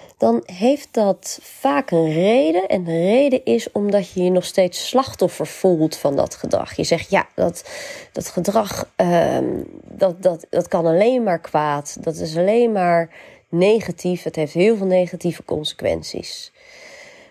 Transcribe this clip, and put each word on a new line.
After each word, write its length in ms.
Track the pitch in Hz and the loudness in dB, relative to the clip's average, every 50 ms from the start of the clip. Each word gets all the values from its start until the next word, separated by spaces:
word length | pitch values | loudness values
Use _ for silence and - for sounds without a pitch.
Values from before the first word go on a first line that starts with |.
| - - _ - | -20 -20 _ 0
dan 240 | - 226 233 233 - | 0 2 2 0 -2
heeft 420 | - 185 180 208 254 294 285 - - | -6 -6 0 2 2 2 0 -4 -4
dat 480 | - 240 208 196 185 - - - - - | -2 0 2 2 0 -2 -6 -12 -14 -14
vaak 480 | - - - - - 269 285 285 269 - | -16 -20 -6 -2 -2 0 0 0 0 0
een 220 | 180 165 165 156 | 2 2 2 2
reden. 560 | 156 160 185 208 233 262 294 320 320 359 381 - | 2 2 2 4 4 4 4 2 2 0 0 0
En 160 | - 190 175 | -2 -2 -2
de 160 | 165 165 165 | -2 0 0
reden 440 | 175 190 220 262 285 277 254 - - | 2 4 4 4 4 4 2 0 0
is 280 | 233 233 233 - - | 0 0 0 -2 -4
omdat 380 | - 208 202 202 202 202 185 - | -4 -2 0 0 0 0 0 -2
je 120 | - 185 | -2 0
je 80 | 180 180 | 2 2
nog 140 | 185 180 175 | 2 2 0
steeds 440 | - - 196 185 180 - - - - | 0 0 2 2 2 0 -6 -6 0
slachtoffer 580 | - 254 262 - - - 190 170 - - 156 | 0 0 0 0 0 0 0 0 0 -4 -8
voelt 500 | - - - - 190 175 156 156 156 - | -8 -4 0 2 2 4 4 2 0 0
van 200 | - - 147 139 | -2 -2 0 0
dat 180 | - - - - | 0 0 -2 -4
gedrag. 420 | - - - - - - - - | -8 -6 -2 -2 -2 -2 -4 -6
Je 80 | - 160 | -4 -2
zegt, 260 | - 170 - - - | 0 -2 -2 -2 -2
"Ja, 160 | 196 180 - - _ | -2 -2 -2 -2 _
dat, 300 | - 180 170 170 - - - - - - - - - - - | -2 -2 -2 -2 -6 -12 -16 -16 -14 -14 -14 -16 -16 -18 -12
dat 160 | - - - - | -10 -10 -10 -6
gedrag, 640 | - 185 170 202 202 226 208 190 - - - - _ | -6 -4 -4 0 0 0 -2 -2 -4 -8 -10 -4 _
ehm, 480 | - 185 175 175 170 151 131 131 131 131 131 - - - - - - | 0 2 2 4 4 2 2 0 0 -2 -2 -4 -6 -8 -10 -14 -20
dat, 400 | - - - - 196 185 170 185 | -20 -16 -4 0 0 0 2 0
dat, 240 | 196 180 170 - - - | 0 0 0 -2 -6 -4
dat 180 | - 175 170 - | -4 -4 -2 0
kan 180 | - 175 165 | 0 0 2
alleen 360 | 165 165 180 208 240 262 247 | 2 4 4 4 4 2 2
maar 180 | 233 196 170 165 | 2 0 -2 -2
kwaad. 560 | - - - 151 151 151 143 143 143 - - - | -4 -2 -2 -2 0 0 -2 -4 -6 -8 -12 -8
Dat 160 | - 165 156 | -6 -6 -6
is 200 | 165 175 160 156 | -6 -6 -4 -2
alleen 360 | 165 180 196 220 240 240 233 | 0 2 2 4 4 2 2
maar 380 | 214 196 180 175 170 170 165 165 - - - - - - _ _ | 2 2 2 4 4 2 2 -2 -6 -18 -20 -20 -20 -20 _ _
negatief. 720 | 165 170 180 208 220 226 - - 165 - - 180 180 170 | 0 4 4 4 4 2 0 -4 -8 -4 -4 -2 -2 -2
Het 140 | - 165 - | -4 -6 -4
heeft 160 | 165 151 143 | -4 -4 -2
heel 240 | - 170 185 220 233 | 0 2 4 4 4
veel 100 | 202 196 | 2 2
negatieve 580 | 190 180 185 180 170 - 175 - 175 156 - - | 2 2 2 2 0 -4 -4 -4 -4 -4 -4 -6
consequenties." 1080 | - - 156 156 - - - - - 82 82 82 - - - - - - - - - _ _ - - - - - - - - - - - - - - | -6 -6 -4 -4 -6 -6 -4 -2 -2 -2 -2 -4 -8 -10 -10 -10 -12 -14 -16 -16 -20 _ _ -20 -20 -20 -20 -20 -20 -20 -20 -20 -20 -20 -20 -20 -20